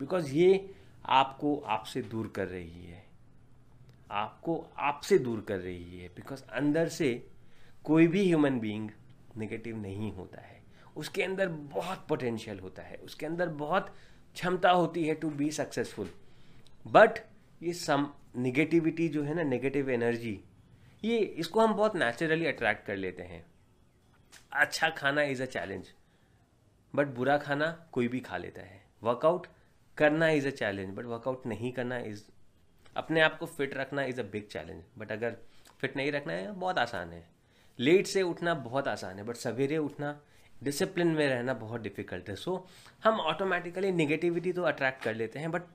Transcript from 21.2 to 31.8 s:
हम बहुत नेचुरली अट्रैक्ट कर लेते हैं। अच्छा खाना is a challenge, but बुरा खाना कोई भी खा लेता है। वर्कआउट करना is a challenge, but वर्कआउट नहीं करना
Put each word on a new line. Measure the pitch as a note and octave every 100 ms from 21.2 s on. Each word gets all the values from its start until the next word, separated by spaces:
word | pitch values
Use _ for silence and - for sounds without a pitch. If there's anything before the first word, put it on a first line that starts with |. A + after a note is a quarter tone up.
| G3+ - E3 G#3+
हम | A3+
बहुत | G#3 G#3+ F#3
नेचुरली | A#2+ A#2 E3 D#3+ E3
अट्रैक्ट | B2+ A2+ G#2 -
कर | G2+
लेते | F#2 D#2+
हैं। | F2+ F2 - _ _ _ _ _ _ _ _ - -
अच्छा | C#3+ D3 - D#3+
खाना | D#3+ C#3+ D3
is | D3 B2+
a | B2+
challenge, | - F2+ F#2+ - - _ _ _ _ _ _ _ _ _ B2+
but | C#3+
बुरा | B2 C3 D3
खाना | C#3+ C#3+ D#3 E3 -
कोई | - A#2+
भी | B2+
खा | - F2+
लेता | F2+ F#2
है। | F#2 G2 - _
वर्कआउट | G#2+ A#2+ D#3 F3+ - - _ _ _ -
करना | D3+ D#3 D#3+
is | D3+
a | C3+
challenge, | C3+ A2 G2 F#2+
but | G2
वर्कआउट | A#2+ A#2 C3 C3 B2+
नहीं | G#2 B2
करना | B2+